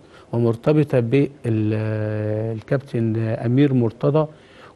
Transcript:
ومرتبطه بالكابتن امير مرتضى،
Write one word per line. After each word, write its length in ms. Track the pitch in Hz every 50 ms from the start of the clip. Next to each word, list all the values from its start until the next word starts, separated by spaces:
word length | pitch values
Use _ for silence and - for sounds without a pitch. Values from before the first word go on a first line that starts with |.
| - - - - - - -
ومرتبطه 680 | 120 120 117 110 113 - 151 151 151 147 143 - 127
بالكابتن 2250 | 113 117 131 139 139 135 - - - 120 110 107 107 107 107 107 110 110 107 107 107 107 107 107 107 107 107 107 110 113 113 110 - - 143 139 - - - 120 113 113 110 113
امير 560 | 113 110 113 - - 117 120 135 147 143 131
مرتضى، 540 | 127 117 110 - - - 147 143 156 156 151 - - - - - - - - -